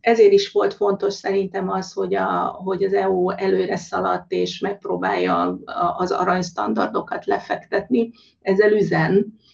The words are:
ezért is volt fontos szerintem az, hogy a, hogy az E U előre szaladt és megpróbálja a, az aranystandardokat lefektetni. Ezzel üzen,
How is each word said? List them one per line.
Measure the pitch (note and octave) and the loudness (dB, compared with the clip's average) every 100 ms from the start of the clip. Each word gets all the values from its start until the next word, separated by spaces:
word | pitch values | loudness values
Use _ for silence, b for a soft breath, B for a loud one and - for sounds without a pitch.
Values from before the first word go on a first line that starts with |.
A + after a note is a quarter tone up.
ezért | A3+ A3+ G3+ | 0 6 8
is | G3 - | 6 4
volt | G#3 G3+ | 0 0
fontos | - G3+ G3 G3+ | 0 -2 0 -2
szerintem | G3 G3 G3 F#3+ G3 F#3+ | -4 -4 -2 -2 -4 -4
az, | F#3+ F#3 | -4 -6
hogy | - F#3+ | -6 -4
a, | - F#3 F3+ F3+ - | -2 0 0 -2 -4
hogy | F#3+ F#3 | -6 -2
az | F#3+ | 0
E | G3 F#3+ | 0 2
U | F#3 F3+ | 2 0
előre | - F#3+ F#3+ F3+ F3+ | 0 0 0 0 -4
szaladt | - F#3 F#3 F3+ - | -4 -4 -2 -2 -2
és | F3+ F3+ - | -2 -2 -4
megpróbálja | G3 G3+ F#3+ - F#3+ - F3+ F3 F3+ F#3 | -6 -6 -6 -4 -2 0 0 0 -2 -4
a, | - - F3 - | -8 -4 -2 -2
az | F3+ | -2
aranystandardokat | - F#3 F3+ F3+ - G#3 A3 F#3 F#3+ - - - | 0 0 0 -2 -4 -2 -2 -2 -4 -6 -8 -4
lefektetni. | - - G3+ - G3+ - B3 A#3 B B B | -4 -4 -8 -4 -4 0 0 0 B B B
Ezzel | G3 F#3+ G#3+ | 0 4 4
üzen, | G#3+ E3+ E3 D#3+ G3 A3 - b | 4 2 0 2 2 0 -6 b